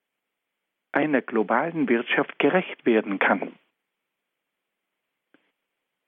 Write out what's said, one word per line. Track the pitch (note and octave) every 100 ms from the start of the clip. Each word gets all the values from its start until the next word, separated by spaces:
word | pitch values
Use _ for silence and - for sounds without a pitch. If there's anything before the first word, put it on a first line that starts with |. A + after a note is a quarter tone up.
| _ _ _ _ _ _ _ _ _
einer | C#3+ D3+ C3+
globalen | - A2+ G2+ A#2 D#3+ E3 C3
Wirtschaft | A#2 - - C#3 -
gerecht | C#3+ F3+ - -
werden | - A2 G#2 F#2+
kann. | - G2+ D#2 - _ _ _ _ _ _ _ _ _ _ _ _ _ _ _ _ _ _ _ _ _ _ _ _